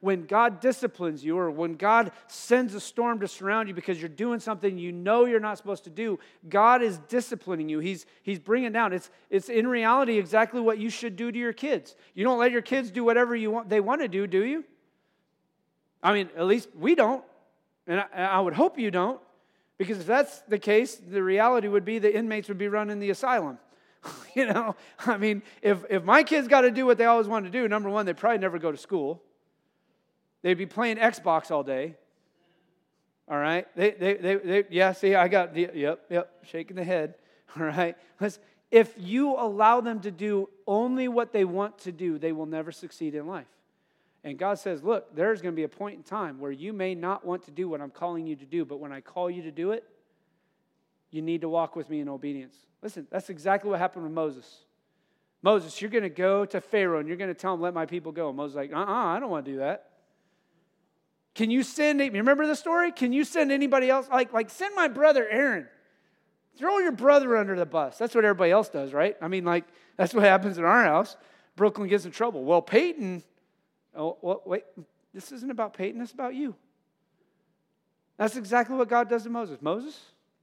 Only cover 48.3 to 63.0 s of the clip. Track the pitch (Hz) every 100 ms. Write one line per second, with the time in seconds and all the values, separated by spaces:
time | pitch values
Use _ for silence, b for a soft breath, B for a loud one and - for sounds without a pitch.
48.3 | 147 135 170 139 143 147 135 - 180 180
49.3 | 175 160 147 180 226 - _ _ _ _
50.3 | _ _ _ _ _ _ _ _ 156 160
51.3 | 165 160 165 160 165 143 151 143 135 143
52.3 | 139 131 _ _ _ 214 185 139 185 185
53.3 | 165 175 202 208 180 180 185 160 160 156
54.3 | 127 - _ _ _ _ _ _ _ _
55.3 | _ - 208 160 - 208 226 196 151 185
56.3 | 196 196 185 - 208 185 160 151 180 190
57.3 | 170 190 180 175 170 160 175 160 160 156
58.3 | 135 147 143 139 156 202 226 196 185 262
59.3 | 160 139 135 139 190 - _ _ _ _
60.3 | _ _ _ _ _ _ _ _ _ _
61.3 | - 220 247 - - 302 285 277 202 240
62.3 | 277 302 302 330 339 349 339